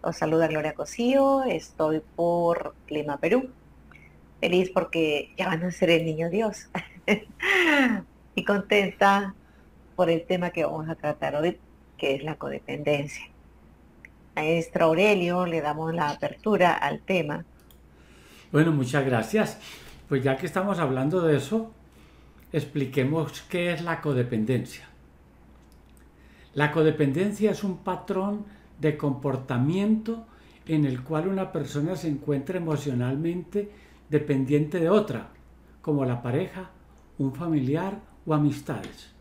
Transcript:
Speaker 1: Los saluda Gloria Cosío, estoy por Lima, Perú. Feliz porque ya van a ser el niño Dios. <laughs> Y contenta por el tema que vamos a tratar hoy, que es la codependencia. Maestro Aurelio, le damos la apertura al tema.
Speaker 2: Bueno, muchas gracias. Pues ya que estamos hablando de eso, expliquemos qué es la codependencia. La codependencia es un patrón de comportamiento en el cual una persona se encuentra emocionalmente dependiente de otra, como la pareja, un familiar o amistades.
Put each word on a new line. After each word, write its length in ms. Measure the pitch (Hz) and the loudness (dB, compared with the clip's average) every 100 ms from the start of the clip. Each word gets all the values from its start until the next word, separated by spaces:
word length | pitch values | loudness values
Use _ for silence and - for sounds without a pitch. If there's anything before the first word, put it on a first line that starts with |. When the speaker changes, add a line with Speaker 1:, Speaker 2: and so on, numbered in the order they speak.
Speaker 1:
Los 140 | - 165 | -6 -2
saluda 320 | 165 160 165 | 0 2 2
Gloria 240 | 156 151 | 0 -4
Cosío, 680 | 151 151 - 240 269 269 269 | -6 -10 -2 2 4 4 2
estoy 580 | 262 165 - - 156 156 - - | 0 -4 -6 -2 0 0 -4 -2
por 580 | 170 175 170 170 - - - | 0 2 2 0 -4 -12 -8
Lima, 300 | 151 147 143 | -6 -4 -4
Perú. 320 | 165 240 254 - - - - - - - - - | 2 2 0 -14 -20 -20 -20 -20 -20 -20 -20 -4
Feliz 300 | 175 180 185 | 2 2 2
porque 600 | 190 170 165 160 147 - - | 0 0 0 0 0 -4 -6
ya 100 | 185 | -2
van 140 | 160 | -2
a 80 | 180 | -4
ser 200 | 170 175 | 0 4
el 140 | 165 | 4
niño 260 | 160 156 170 | 2 -2 -2
Dios. 400 | 185 220 190 - 180 - - - | -2 -2 -4 -10 -12 -12 -10 0
<laughs> 1000 | 214 - - 370 392 339 294 254 208 - - - | 0 0 -4 0 2 4 4 2 0 -6 -20 -10
Y 100 | - | -6
contenta 880 | 180 202 190 208 190 - 196 196 196 - - - - - - - | 0 0 2 2 2 2 4 4 0 -10 -20 -20 -20 -20 -16 0
por 120 | 170 | 2
el 160 | 165 | 2
tema 260 | 165 185 175 | 0 -2 -2
que 140 | 170 | -2
vamos 240 | 147 156 160 | -4 -4 -8
a 60 | |
tratar 420 | 160 151 147 147 143 | -6 -6 -4 -4 0
hoy, 220 | 165 - - - - - | -2 -2 -16 -20 -20 -4
que 160 | 143 | -2
es 80 | 135 | -2
la 120 | 147 151 | -4 -8
codependencia. 880 | 143 139 - 143 147 147 143 - - - - - - - - - - - - - | -8 -10 -10 -6 -2 0 -2 -10 -16 -20 -20 -20 -20 -20 -20 -20 -20 -20 -12 -4
Maestro 500 | 151 165 165 170 165 | 0 0 0 2 4
Aurelio, 580 | 160 208 202 175 180 180 | 6 4 4 2 0 0
le 140 | 165 | -2
damos 320 | 147 147 160 | -2 -4 -4
la 160 | 165 147 | -2 -2
apertura 640 | 147 196 - 214 202 180 | -2 -6 -4 0 4 4
al 280 | - 143 151 | 4 -2 -4
tema. 440 | - 185 151 160 165 - - - - - - - - - - | -2 -2 0 -6 -10 -20 -20 -20 -20 -20 -20 -20 -20 -20 0
Speaker 2:
Bueno, 200 | 147 165 | 4 4
muchas 320 | 151 123 151 | 2 0 0
gracias. 540 | 131 120 110 220 214 - - - - - - | 2 0 2 0 0 -4 -16 -18 -20 -20 -4
Pues 140 | 139 | 0
ya 140 | 131 131 | 2 0
que 100 | 175 | -2
estamos 320 | 185 196 175 | -2 0 0
hablando 420 | 147 131 139 185 | 0 0 0 2
de 160 | 165 143 | 4 2
eso, 360 | - 220 220 - - - - - - - - | 2 -2 -2 -12 -20 -20 -20 -20 -20 -20 -6
expliquemos 880 | 156 - 151 131 139 131 160 151 - - | -6 -4 -4 -2 0 0 0 -2 -8 -6
qué 220 | 180 175 | -2 -2
es 100 | 165 | -2
la 180 | 170 160 | -4 -4
codependencia. 880 | 151 127 123 110 107 123 - - - - - - - - - - - - - - - - - - - | -2 0 0 0 0 0 -2 -12 -20 -20 -20 -20 -20 -20 -20 -20 -20 -20 -20 -20 -20 -20 -20 -20 -10
La 180 | 143 147 | -2 0
codependencia 800 | 156 156 151 143 143 202 208 208 | 4 2 4 0 2 -2 0 0
es 120 | 190 | 0
un 160 | 202 180 | -4 -4
patrón 680 | - 180 - 190 196 208 - - - - | -6 -6 -4 -4 -2 -6 -10 -16 -20 -4
de 160 | 151 147 | -2 0
comportamiento 1300 | 147 131 143 127 - 123 135 185 202 220 220 226 - - - - - | -2 -2 -4 -4 -4 0 0 2 2 0 0 -8 -10 -20 -20 -20 -2
en 180 | 160 | 0
el 180 | 143 123 | 2 -2
cual 260 | 131 156 180 | -4 -2 -2
una 240 | 190 185 | -2 -4
persona 440 | 165 135 143 156 185 | -6 -4 -4 -2 -2
se 120 | 165 | -4
encuentra 480 | 139 - 139 135 185 | -4 -2 -2 -2 -4
emocionalmente 1120 | 165 147 143 123 123 139 165 175 170 208 202 - - - - | -2 -2 -2 -2 -2 -2 -2 -4 -4 -6 -6 -12 -20 -20 0
dependiente 720 | 147 147 135 131 147 151 180 | 0 2 0 2 2 2 0
de 80 | 165 | 4
otra, 400 | 208 214 117 - - - - - - | 4 2 -6 -10 -20 -20 -20 -20 -10
como 220 | - 147 | -2 0
la 180 | 127 123 | 0 -2
pareja, 480 | 123 135 185 185 180 - - - - - | -2 -2 -2 -8 -14 -18 -20 -20 -20 -4
un 160 | 135 | -4
familiar 640 | 127 170 151 127 151 190 202 - - - | -2 0 0 2 0 -2 -6 -14 -16 0
o 80 | |
amistades. 800 | 151 147 123 - 117 - - - - | 2 2 0 -6 -8 -8 -16 -20 -20